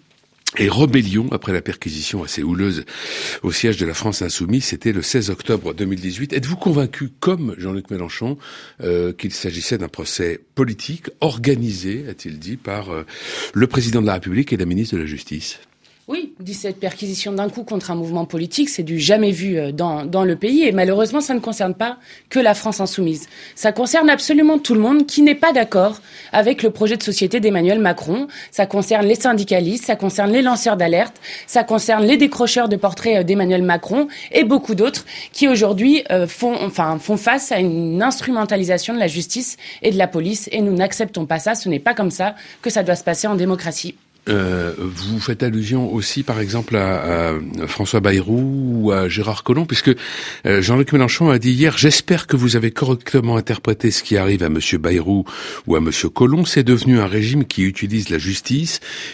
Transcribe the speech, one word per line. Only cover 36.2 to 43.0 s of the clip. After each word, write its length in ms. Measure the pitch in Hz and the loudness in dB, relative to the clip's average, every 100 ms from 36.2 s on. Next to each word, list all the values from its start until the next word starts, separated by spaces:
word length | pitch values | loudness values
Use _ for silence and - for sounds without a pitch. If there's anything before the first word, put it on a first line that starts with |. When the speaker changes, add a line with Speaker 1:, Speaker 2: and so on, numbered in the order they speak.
| 175 | 0
Speaker 2:
font, 300 | - 240 240 | -2 -2 -2
enfin, 380 | 196 - 160 156 | -4 -2 -2 -2
font 200 | 175 208 | -2 0
face 340 | 220 269 - | 2 0 0
à 80 | 208 | 0
une 420 | 185 165 170 170 | 0 0 0 0
instrumentalisation 920 | 247 262 - 233 208 202 175 180 - | 0 0 -2 -2 0 0 0 0 0
de 40 | 233 | -2
la 80 | 185 | 0
justice 520 | 156 165 240 254 - - - | -2 -6 -6 -6 -8 -14 -4
et 100 | - | 0
de 60 | 190 | 2
la 100 | 180 | 0
police. 400 | 170 165 214 - | 0 -2 -4 -4
Et 100 | 220 | -2
nous 140 | 202 | 0
n'acceptons 520 | 180 196 - 214 196 151 | 2 0 -2 -4 -4 -4
pas 120 | 160 | -2
ça. 160 | 208 | -2
Ce 140 | 226 190 | -2 -2
n'est 100 | 143 | -2
pas 160 | 233 | -2
comme 160 | 233 190 | 0 -2
ça 240 | - 190 208 - - | -2 -4 -4 -16 -8
que 80 | 240 | -4
ça 120 | 214 | 0
doit 140 | 180 | 0
se 80 | 175 | 0